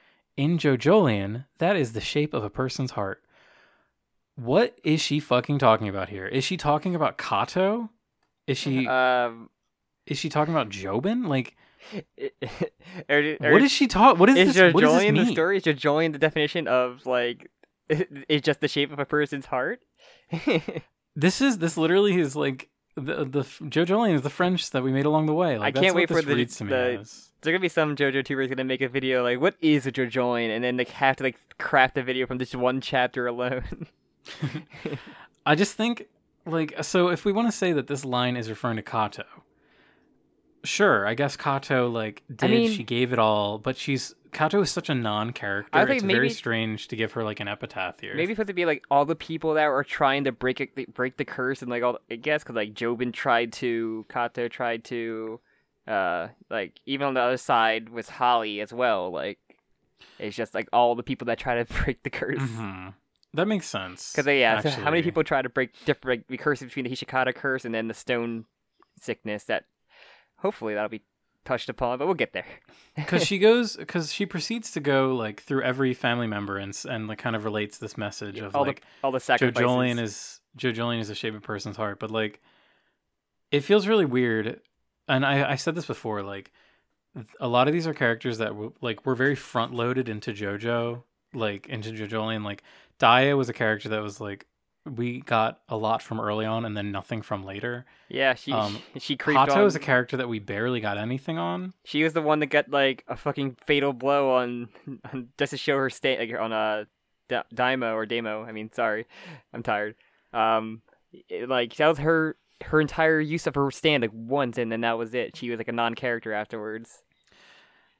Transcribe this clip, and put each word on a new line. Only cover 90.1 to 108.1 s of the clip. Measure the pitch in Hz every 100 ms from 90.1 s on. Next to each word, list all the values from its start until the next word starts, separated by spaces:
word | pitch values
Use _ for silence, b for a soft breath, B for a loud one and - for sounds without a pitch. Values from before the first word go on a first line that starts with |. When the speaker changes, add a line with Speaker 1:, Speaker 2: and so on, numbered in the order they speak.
| 107 123
Speaker 1:
JoJo, | 101 101 104 113 117 117 117 - _ _
like, | 123 110 101 -
into | 120 110
JoJo, | 110 104 110 110 110
and, |
like, | 104 101 b b b -
Daya | 120 123 139 143
was | 123
a |
character | 110 110 107 107
that | 107
was, | 107 101
like, | 104 98 _ _ _ _ -
we | 117 120 120
got | - 117 113 - -
a | 113
lot | 107 113
from | - 110
early | 107 107 110
on | 113 113
and | 104
then | 101
nothing | 98 - 117
from | - 101
later. | 95 98 123 120 - b -
Speaker 2:
Yeah, | 120 135
she, | 123 -
Speaker 1:
Um, | 120 104 107 -
Speaker 2:
<laughs> | -
she | - 135
creeped | - 143
Speaker 1:
Hato | 139 139
Speaker 2:
on | 208
Speaker 1:
is | 156
a |
character | - 123 123 131
that | 123
we | 110
barely | 101 101 120 120
got | 107 101
anything | 113 135 151 165
on. | 175 180 185 - -
Speaker 2:
She | 147
was | 160
the | 160
one | 151 151
that | 147
got, | 147 143
like, | 139 135 131 -
a | 120
fucking | 147 143 135 123 -
fatal | 143 139
blow | 123 131 143 135 127
on, | 123 123 117 - -
<laughs> | 127 117
on | 131 123 -
just | 143
to | 135
show | - 139
her | 131
sta-, | - 139 131
like, | 113 113
on, | 113
uh, | 110 107 107 107 _ _ _ -
Da-, | 123 -
Daimo, | 117 123 131 117
or | 110
Damo, | 110